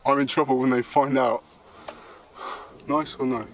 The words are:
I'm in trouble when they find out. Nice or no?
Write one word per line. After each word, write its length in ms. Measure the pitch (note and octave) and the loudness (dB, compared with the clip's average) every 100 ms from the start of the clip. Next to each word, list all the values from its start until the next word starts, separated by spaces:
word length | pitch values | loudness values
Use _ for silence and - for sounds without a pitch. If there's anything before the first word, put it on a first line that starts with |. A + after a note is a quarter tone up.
| - | 2
I'm 140 | C#3 | 2
in 80 | C3+ | 2
trouble 300 | - C#3+ C3 | 0 2 2
when 120 | C3 | 2
they 120 | B2 | 2
find 360 | A#2+ - C#3 C3+ | 2 0 2 2
out. 260 | B2 A2 - - - - - - - - - - - - - - - | 2 0 -6 -20 -20 -20 -20 -20 -20 -20 -20 -16 -14 -14 -16 -20 -4
Nice 280 | C#3+ D3+ - | -2 -2 -4
or 100 | C3 | -4
no? 220 | B2 G2+ | -4 -6